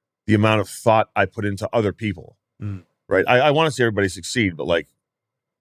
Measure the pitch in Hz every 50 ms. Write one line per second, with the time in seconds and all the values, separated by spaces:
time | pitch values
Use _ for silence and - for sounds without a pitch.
0 | _ _ _ _ _ - 110 104 104 110 110 107 95 - - - - 117 110 110
1 | 107 - _ 107 101 98 _ 110 104 104 101 98 107 - - 120 110 98 87 _
2 | 113 107 87 76 76 - _ _ _ _ _ _ 104 104 98 92 - _ _ _
3 | _ - 98 95 95 110 123 123 139 151 139 151 160 156 - - 123 117 104 101
4 | 98 95 - 95 85 - - 131 110 95 85 73 69 80 85 82 80 _ _ _
5 | _ _ _ _ _ _ _ _ _ _ _ _